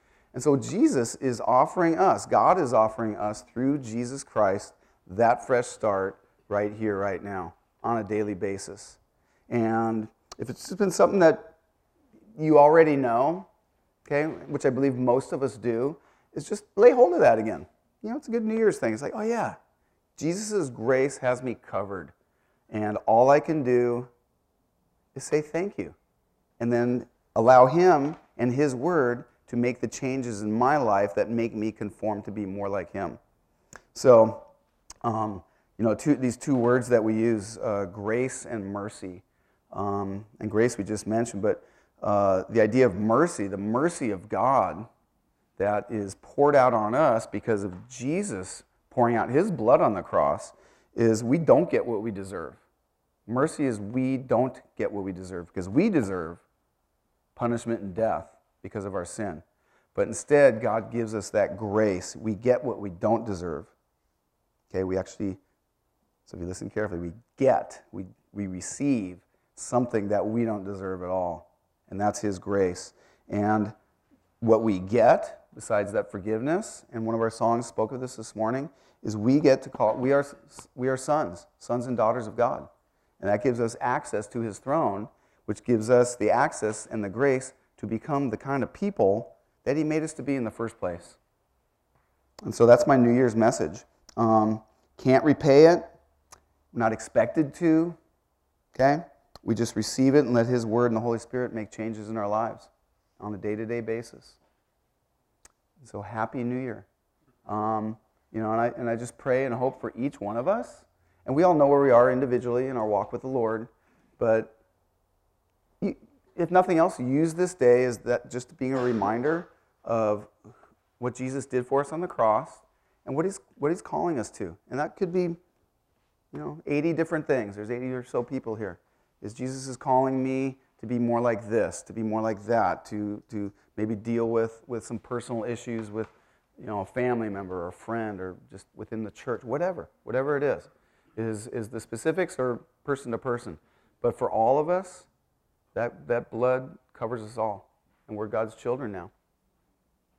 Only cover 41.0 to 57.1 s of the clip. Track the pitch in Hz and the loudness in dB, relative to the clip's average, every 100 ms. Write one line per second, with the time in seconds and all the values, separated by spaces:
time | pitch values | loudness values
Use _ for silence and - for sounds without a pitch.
41 | - 113 120 101 104 - _ _ _ _ | -2 -2 -2 -2 0 -2 _ _ _ _
42 | - 104 101 95 92 107 107 123 127 92 | -2 2 2 2 0 2 4 6 4 4
43 | 107 117 170 - 101 95 101 120 165 170 | 2 4 2 0 -6 -4 -2 0 0 -2
44 | 127 95 107 101 117 135 92 82 113 _ | -6 -6 -6 -2 2 2 2 -2 -14 _
45 | _ _ _ _ _ - 98 104 - 113 | _ _ _ _ _ -4 -2 -2 -4 -6
46 | 98 - - - 143 143 127 117 107 127 | -6 -10 -10 2 6 8 6 4 0 2
47 | 156 117 - 104 - 107 101 90 113 - | 2 2 0 -8 -2 -2 -2 -10 -16 -10
48 | 123 170 208 104 95 - - _ _ - | -4 -4 -4 -8 -10 -16 -20 _ _ 0
49 | 120 117 98 131 214 151 110 151 151 98 | 2 2 2 2 2 0 4 6 4 0
50 | 82 92 71 87 - - _ _ _ - | -2 2 2 0 -8 -20 _ _ _ 0
51 | 117 110 120 151 147 131 170 120 - 110 | 2 2 2 0 6 4 4 -2 -2 -6
52 | 113 98 95 95 76 - _ _ _ _ | -6 -8 -10 -10 -12 -16 _ _ _ _
53 | _ _ - 123 156 - 139 107 101 127 | _ _ -8 -2 -2 0 -4 -2 -6 -4
54 | 131 131 127 117 131 - _ - 104 104 | -2 -4 0 0 0 -4 _ -6 -6 -4
55 | 95 90 92 92 87 - 92 113 220 175 | -8 -8 -10 -12 -10 -10 -2 2 2 2
56 | 98 92 82 87 _ _ _ _ _ _ | 0 -4 -8 -12 _ _ _ _ _ _
57 | _ | _